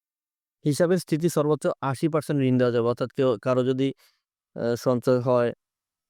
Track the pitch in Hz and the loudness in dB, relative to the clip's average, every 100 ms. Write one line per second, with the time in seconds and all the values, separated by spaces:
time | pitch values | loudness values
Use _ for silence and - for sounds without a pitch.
0 | _ _ _ _ _ _ 151 143 170 180 | _ _ _ _ _ _ -4 0 2 2
1 | - 156 170 156 147 151 180 - 139 131 | 0 -2 0 0 0 0 -2 -4 -6 -2
2 | 160 156 - 147 131 127 123 120 117 123 | -2 -2 -2 0 2 2 2 2 0 -2
3 | 127 - 131 104 131 127 127 131 135 - | -6 0 0 0 0 0 0 0 -2 -4
4 | _ _ _ _ _ - 117 120 135 123 | _ _ _ _ _ -6 -4 -2 -2 0
5 | 131 127 123 123 120 - _ _ _ _ | 2 0 2 0 0 -4 _ _ _ _